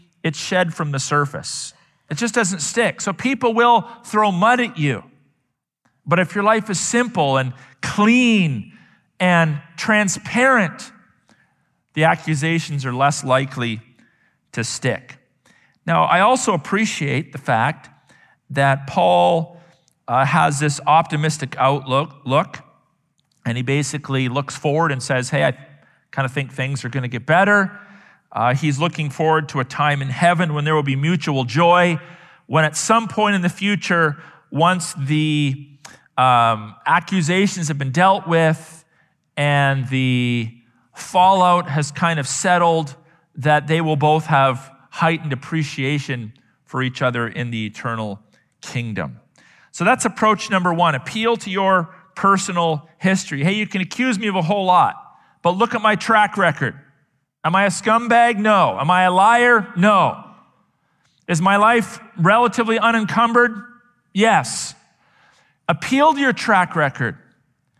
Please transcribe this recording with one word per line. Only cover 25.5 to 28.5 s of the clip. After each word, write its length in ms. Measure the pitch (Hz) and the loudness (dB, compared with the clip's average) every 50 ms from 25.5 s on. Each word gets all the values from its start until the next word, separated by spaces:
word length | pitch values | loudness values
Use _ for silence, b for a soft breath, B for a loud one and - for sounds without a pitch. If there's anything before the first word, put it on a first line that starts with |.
| 131 - - - - b b b b b b b - | -2 -4 -12 -20 -20 b b b b b b b -6
kinda 160 | 143 135 127 | -6 -6 -4
think 240 | 127 147 135 123 127 | -4 -6 -8 -8 -8
things 320 | - 131 135 139 131 - | -8 -6 -6 -6 -8 -8
are 40 | 120 | -6
gonna 200 | 123 135 123 120 | -6 -6 -6 -6
get 180 | 120 117 - | -8 -8 -4
better." 520 | - 156 175 196 202 208 202 190 190 B B B B B B B B B B B B | 0 2 2 4 4 4 2 2 0 B B B B B B B B B B B B
Uh, 240 | - 107 113 123 | -6 -2 0 0